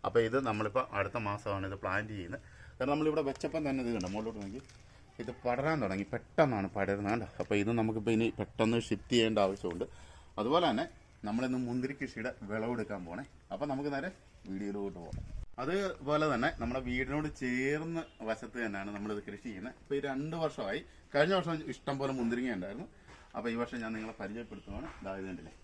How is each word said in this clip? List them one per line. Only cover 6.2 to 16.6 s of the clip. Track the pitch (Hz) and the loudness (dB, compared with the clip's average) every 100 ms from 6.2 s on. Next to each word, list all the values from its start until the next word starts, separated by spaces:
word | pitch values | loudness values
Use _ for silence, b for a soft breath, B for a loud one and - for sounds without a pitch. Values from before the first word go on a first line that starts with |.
| - - 147 113 95 101 | -4 4 4 4 0 0
പടരുന്നത് | 95 101 101 | 2 2 2
കണ്ടോ. | 117 101 - | 2 0 -6
അപ്പോൾ | 92 104 | 2 4
ഇത് | 101 117 | 4 4
നമുക്കിപ്പോൾ | 110 110 104 110 | 2 2 4 4
ഇനി | 113 - | 4 2
പെട്ടെന്ന് | 101 - 113 117 - | -4 2 4 4 2
ഷിഫ്റ്റ് | 101 - 120 | -2 4 6
ചെയ്യേണ്ട | 110 107 98 | 6 6 4
ആവശ്യമുണ്ട്. | 98 90 87 - B B B B - | 2 -4 -4 -6 B B B B -2
അതുപോലെ | 110 160 170 | 2 4 4
തന്നെ | 113 165 - - - 104 | 2 0 -8 -20 -10 -2
നമ്മളിന്ന് | 113 127 127 123 | 0 2 0 0
മുന്തിരി | 123 131 139 | 0 -2 -4
കൃഷിയുടെ | 131 - 117 - 101 | -6 -4 -6 -6 -4
വിളവെടുക്കാൻ | 110 113 120 107 101 87 | -2 0 -2 -2 -4 -6
പോണേ. | 90 139 - - | -8 -10 -16 -10
അപ്പോൾ | 98 147 | -6 -2
നമുക്ക് | 135 147 139 | -2 -2 -2
നേരെ | 180 - - - - | -4 -8 -20 -18 -8
വീഡിയോയിലോട്ട് | 95 101 101 98 90 | -4 -2 -2 -4 -6
പോകാം. | 82 - - - - - | -8 -8 -6 -8 -8 -4
അതുപോലെ | 131 185 196 - 139 151 156 | 0 0 0 -4 0 4 4
തന്നെ | 123 135 - | 4 2 0